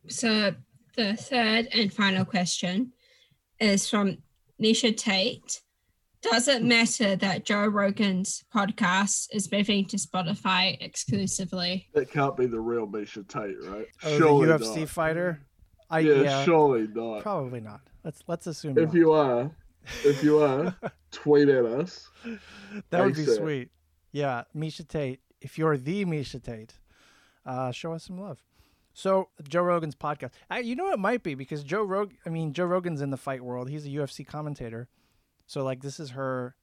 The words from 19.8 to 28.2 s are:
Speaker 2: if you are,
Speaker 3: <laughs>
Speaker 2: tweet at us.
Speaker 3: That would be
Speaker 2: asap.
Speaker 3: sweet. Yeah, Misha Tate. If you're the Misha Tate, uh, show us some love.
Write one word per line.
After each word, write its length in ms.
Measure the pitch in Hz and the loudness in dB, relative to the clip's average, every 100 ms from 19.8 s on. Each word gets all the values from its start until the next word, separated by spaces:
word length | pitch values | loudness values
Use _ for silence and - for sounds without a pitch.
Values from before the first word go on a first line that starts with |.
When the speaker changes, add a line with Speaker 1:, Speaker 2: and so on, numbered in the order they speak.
| - - | -16 0
Speaker 2:
if 180 | 143 139 | 2 4
you 160 | 147 151 | 4 6
are, 360 | 147 135 180 - - | 4 2 -2 -4 -12
Speaker 3:
<laughs> 180 | _ _ | _ _
Speaker 2:
tweet 360 | - 147 147 143 | -6 4 6 8
at 180 | 131 117 | 6 4
us. 440 | 123 180 - - _ 240 220 - - 196 208 - | 0 -4 -8 -20 _ -14 -12 -16 -20 -16 -16 -4
Speaker 3:
That 160 | 175 190 | 2 2
would 100 | 147 | 2
be 80 | |
Speaker 2:
asap. 140 | 143 - | 2 2
Speaker 3:
sweet. 320 | 160 139 123 _ _ _ _ | 0 -4 -6 _ _ _ _
Yeah, 320 | 143 139 120 - | -4 -2 -4 -8
Misha 300 | 151 156 - | -8 -8 -10
Tate. 380 | 160 156 139 131 _ _ | -8 -6 -6 -8 _ _
If 180 | 135 - | -16 -2
you're 200 | 160 143 | 0 0
the 260 | 131 196 | -2 -4
Misha 360 | 185 156 127 127 | -2 -4 -6 -12
Tate, 340 | - 113 110 _ _ _ _ _ _ _ - | -12 -14 -16 _ _ _ _ _ _ _ -10
uh, 260 | 127 127 | -6 -6
show 220 | 123 165 | -6 -10
us 100 | 165 - | -10 -12
some 140 | |
love. 240 | 180 | -14